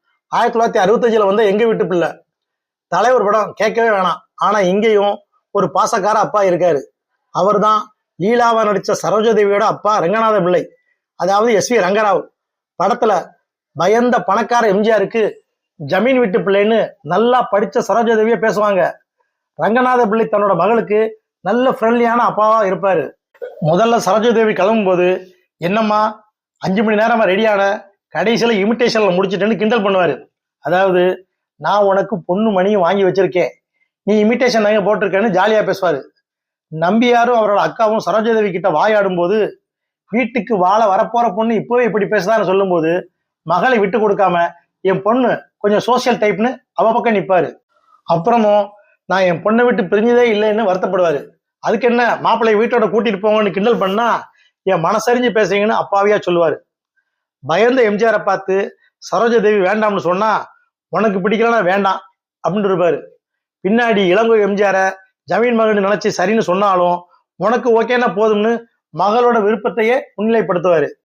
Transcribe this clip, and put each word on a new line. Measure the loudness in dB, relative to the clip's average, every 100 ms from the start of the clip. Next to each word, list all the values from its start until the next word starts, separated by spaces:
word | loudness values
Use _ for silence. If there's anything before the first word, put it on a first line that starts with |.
| _ _ _
ஆயிரத்தி | -2 -2 0
தொள்ளாயிரத்தி | 0 2
அறுபத்தஞ்சுல | 2 2 2 2 2
வந்த | 2 2
எங்க | 2 0
வீட்டு | 0 -2
பிள்ளை. | -2 -2 -6 _ _ _ _ _ _ -6
தலைவர் | 0 2 2
படம் | 2 0 -2 -2
கேட்கவே | -2 0 0 0
வேணாம். | -2 -4 _ -4
ஆனா | 0 0
இங்கேயும் | 0 2 2 2 2 -2 _ _ _
ஒரு | -4 -2
பாசக்கார | 0 -2 0 0
அப்பா | 0 0 0
இருக்காரு. | 0 2 0 0 -4 _ _ _ _
அவர்தான் | -2 0 2 2 0 -4 _ _ -6
லீலாவா | -2 2 2 2 0
நடிச்ச | -2 -2 -4
சரோஜா | -2 0 2
தேவியோட | 2 2 2
அப்பா | 0 -2 -2 0
ரங்கநாத | 0 0 0 0
பிள்ளை, | 0 0 -4 _ _ _ _ -6
அதாவது | -2 0 2
எஸ் | 0 0
வி | 0
ரங்கராவ். | 0 0 0 -2 -4 _ _ _ _ -4
படத்துல | -2 0 0 0 -4 _ _ _ _
பயந்த | -2 0 2 2 0
பணக்கார | 0 -2 0 0 2
எம் | 2
ஜி | 2
ஆருக்கு | 0 0 -2 -2 -4 _ _ _ -14 -4
ஜமீன் | 0 2 2
வீட்டு | 0 0
பிள்ளைன்னு | 0 0 2 0 -2 -6
நல்லா | -4 0 2 0 0
படிச்ச | -2 -2 -2 -2
சரோஜா | 0 0
தேவியே | 2 0 0
பேசுவாங்க. | -2 0 0 0 -2 -4 _ _ _ _ _ -6
ரங்கநாத | -2 0 0 0 0
பிள்ளை | 0 -2
தன்னோட | 0 0 0
மகளுக்கு | 0 0 0 -2 -2 -6 _ _
நல்ல | -4 -2 -2
ஃப்ரெண்ட்லியான | 0 0 0 0 0
அப்பாவா | 0 0 0 2 0
இருப்பாரு. | -2 -2 -2 -4 -10 _ -18 -16 -6
முதல்ல | 0 2 2 0 0
சரோஜா | 0 2
தேவி | 2 0
கிளம்பும்போது, | 0 0 0 0 2 0 -2 -8 _ _ -8
"என்னம்மா | -4 -2 0 0 -2 -4 _ _ _ _
அஞ்சு | -4 -2
மணி | 0 0
நேரமா | 0 2 0
ரெடியான, | 2 0 2 0 -4 -10 _ _ -4
கடைசியில | -2 0 0
இமிடேஷன்ல | 0 0 0 0 0 0 0
முடிச்சிட்டேன்னு" | -2 -2 -2 -2
கிண்டல் | 0 0
பண்ணுவாரு. | 0 0 0 -2 -10 _ _ _
அதாவது, | -2 0 2 2 0 -2 -10 _ _ -8
"நான் | -2 2
உனக்கு | 2 2 -2 -6 -4
பொண்ணு | -2 0
மணியும் | 0 0 2
வாங்கி | 2 2
வச்சிருக்கேன், | 0 2 0 0 -2 -6 _ _ _ _
நீ | -2 2
இமிடேஷன் | 2 2 0 2
நகை | 2 2
போட்டிருக்கேன்னு" | 0 0 0 0 0
ஜாலியா | 2 2 2 0
பேசுவாரு. | -2 -2 -2 -8 _ _ _ _ _ _ -4
நம்பியாரும் | 0 2 2 2 2 2
அவரோட | 2 0
அக்காவும் | 0 0 0 0 -2
சரோஜா | -2 0
தேவி | 0 0
கிட்ட | -2 -2
வாயாடும் | 0 2 2 0 0
போது, | 0 0 -2 -6 _ _ _ _ _
"வீட்டுக்கு | -4 -2 -4 -4 0
வாழ | 2 2 2 0
வரப்போற | 0 -2 -2 -2
பொண்ணு | -2 -4
இப்பவே | -2 0
இப்படி | 0 -2 -2
பேசுதான்னு" | -2 0 0
சொல்லும் | 0 0 0
போது | 0 0 -2 -6 _ _ _
மகளை | -4 0 0 0
விட்டு | 0 0 0
கொடுக்காம, | 0 0 0 -2 -6 _ _
"என் | -4 -2
பொண்ணு | 0 0 0 -2 -8 _
கொஞ்சம் | -2 0
சோஷியல் | 0 0 0 0
டைப்னு" | 0 0 -4 -4 _
அவ | -2 0
பக்கம் | 0 0
நிப்பாரு. | -2 0 0 0 -6 _ _ _ _ -4
அப்புறமும், | -2 0 2 2 2 0 -8 _ _ -4
"நான் | 0
என் | 0 0
பொண்ணை | 0 2 2
விட்டு | 0
பிரிஞ்சதே | 0 0 2 2 2
இல்லைன்னு" | 2 0 0 0
வருத்தப்படுவாரு. | -2 -2 0 0 -2 -6 _ _ _
"அதுக்கு | -4 0 0
என்ன, | 0 0 -2
மாப்பிள்ளையை | -2 0 2 0
வீட்டோட | 0 0
கூட்டிட்டு | 0 0 -2 -2
போங்கன்னு" | 0 0 0
கிண்டல் | -2 0 0
பண்ணா, | -2 -2 -2 -4 -8 _ _ _
"என் | -2 0
மனசறிஞ்சு | 0 -2 0 0 0
பேசுறீங்கன்னு" | 0 0 0 0 -2
அப்பாவியா | -2 0 2 0 0
சொல்லுவாரு. | 0 0 -2 _ _ _ _ _ _ _ _ -4
பயந்த | 0 2 2
எம் | 0 2
ஜி | 0
ஆரை | 0
பார்த்து | -2 -4 -2 -2 -4 -10 _ _ -6
சரோஜா | -2 2 2
தேவி | 2 2
வேண்டாம்னு | 0 0 0 -2
சொன்னா, | -2 -2 0 -2 -6 _ _ _ _
"உனக்கு | -2 -2 0 -2
பிடிக்கலன்னா | 0 0 0
வேண்டாம்" | 0 0 0 -2 -8 _ _ _ -6
அப்படின்னு |
இருப்பாரு. | -2 -2 0 0 -2 -8 _ _ _ _ _ -2
பின்னாடி | 0 2 0 2
இளங்கோ | 2 2 2
எம் | 2
ஜி | 0
ஆரை | 0 0 -2 -4 _ _ -6
ஜமீன் | -2 0 2
மகன் | 2 0 0
நினைச்சு | -2 -2 -2
சரின்னு | -2 0
சொன்னாலும், | 0 0 0 0 0 -2 -8 _ _ -6
"உனக்கு | -2 0 2 0
ஓகேன்னா | 0 0 -2 0
போதும்னு" | 0 2 0 -2 -8 _ _ -4
மகளோட | 0 2 2 2
விருப்பத்தையே | 0 -2 -4 -2 0 -2 -4 -6
முன்னிலைப்படுத்துவாரு. | -2 0 0 -2 0 0 -2 -8